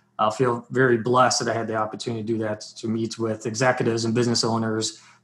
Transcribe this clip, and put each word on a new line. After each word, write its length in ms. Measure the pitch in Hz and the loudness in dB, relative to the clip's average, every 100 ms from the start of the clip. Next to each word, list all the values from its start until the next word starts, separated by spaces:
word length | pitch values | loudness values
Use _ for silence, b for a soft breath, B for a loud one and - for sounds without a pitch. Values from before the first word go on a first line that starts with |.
| b - | b -2
I 100 | 110 | -2
feel 380 | - 127 117 - | 2 0 0 -2
very 260 | 123 131 120 | 2 4 4
blessed 480 | 107 123 127 - 117 | 4 4 4 4 0
that 100 | 113 | -2
I 20 | |
had 120 | 110 | -2
the 60 | 110 | -2
opportunity 460 | 110 104 - 117 | -4 -4 -6 -6
to 60 | 104 | -2
do 40 | 110 | -2
that, 200 | 110 107 - - | -2 -6 -10 -10
to 100 | 113 | -4
meet 280 | 113 113 113 | -2 -2 -4
with 280 | 113 110 123 | -4 -4 -4
executives 580 | 110 127 127 120 117 | 0 0 2 0 0
and 100 | 113 | 0
business 300 | 113 120 117 | 2 2 2
owners 580 | 117 113 113 110 107 B B B | 2 0 0 -2 -4 B B B